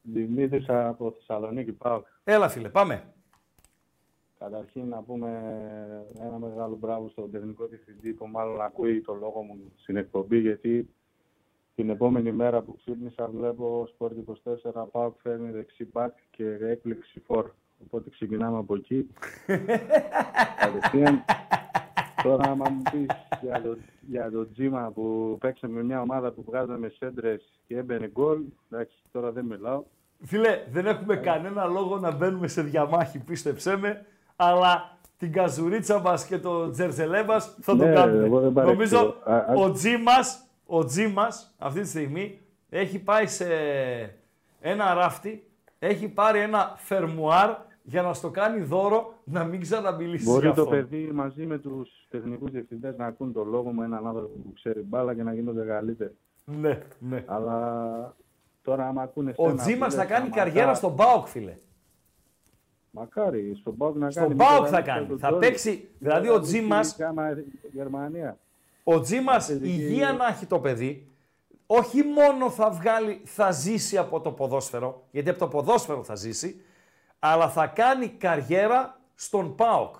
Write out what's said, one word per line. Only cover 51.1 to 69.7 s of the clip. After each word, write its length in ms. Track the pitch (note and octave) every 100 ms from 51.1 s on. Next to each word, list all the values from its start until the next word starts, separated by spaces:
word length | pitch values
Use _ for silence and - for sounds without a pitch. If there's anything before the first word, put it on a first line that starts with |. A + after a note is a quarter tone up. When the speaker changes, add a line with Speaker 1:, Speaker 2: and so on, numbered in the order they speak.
Speaker 1:
μαζί 320 | D3 C3+ C3+
με 120 | D#3+ D3+
τους 480 | C#3+ C3+ B2 _ _
τεχνικούς 420 | A#2+ A#2 A#2+ C3+
διευθυντές 460 | C3 A#2 A#2 C3+ A#2+
να 80 |
ακούν 280 | A#2+ A2+ C3
το 100 | A2+
λόγο 280 | G#2+ A#2+ B2
μου, 100 | A#2
έναν 260 | A2+ A2+ A2+
άνθρωπο 200 | A2+ G#2+ -
που 100 | G2
ξέρει 280 | - A#2 G#2+
μπάλα 320 | G2+ A#2+ B2+
και 100 | A#2
να 100 | A2+
γίνονται 320 | A2+ A#2 A2+
καλύτεροι. 500 | A2 G#2+ A2 A2+ G#2 - _ _
Speaker 2:
Ναι, 360 | - D3+ D3+ C3+ - -
ναι. 240 | B2+ B2+
Speaker 1:
Αλλά 880 | - G#2 A#2 A#2 A#2 A#2 A#2 A2+ A#2+ _ _ _ _ _
τώρα, 260 | - C3+ C3
άμα 140 | C3
ακούνε 320 | C3 - C3+
Speaker 2:
Ο 120 | A#2+ E3
Speaker 1:
σένα 120 | C3+
Speaker 2:
Τζίμας 280 | F3+ B3 C4
Speaker 1:
που 20 |
Speaker 2:
θα 60 | G3
Speaker 1:
λες 80 | F#3+
Speaker 2:
κάνει 160 | A#3 B3+
Speaker 1:
σταματά 160 | A3
Speaker 2:
καριέρα 300 | F3+ E3 C4
στον 220 | B3 F#3
παοκ, 320 | C3+ A3+ A3+ -
φίλε. 260 | B2 G2 F2+ _ _ _ _ _ _ _ _ _ _ _ _ _
Speaker 1:
Μακάρι, 640 | G#2+ A#2 - - A#2 G2+ G2+
στον 180 | - A2
παοκ 180 | D3+
να 160 | D3+ C#3+
Speaker 2:
Στον 120 | D3+
Speaker 1:
κάνει 120 | D#3+
Speaker 2:
παοκ 160 | C#3 C4
Speaker 1:
με 40 | C#4+
τον 100 | G3
Speaker 2:
θα 140 | F3
κάνει. 220 | C#3 A#2+
Speaker 1:
Αντώνη 140 | G#2+ C3+
Speaker 2:
Θα 80 | C#3
Speaker 1:
Τζόλι. 180 | E3+
Speaker 2:
παίξει, 440 | A#3 B3 A3 F#3+ - _
δηλαδή, 280 | C#3+ D#3 A3+
ο 40 |
Speaker 1:
Θα 60 | A3
παίξει 140 | D3+ A3
Speaker 2:
Τζίμας 380 | G#3+ G#3 D#3 -
Speaker 1:
Γάμα 240 | D#3+ D#3+ D#3 D3 C#3+ C3 D3
Γερμανία. 680 | C3+ C#3 C#3 C#3+ E3+ C#3+ G2 _ _ _ _
Speaker 2:
Ο 160 | - E3
Τζίμας, 460 | A#2+ A#3+ C4 A#3+
Speaker 1:
Θα 60 | -
παίζει 160 | C#3
Speaker 2:
υγεία 380 | C3+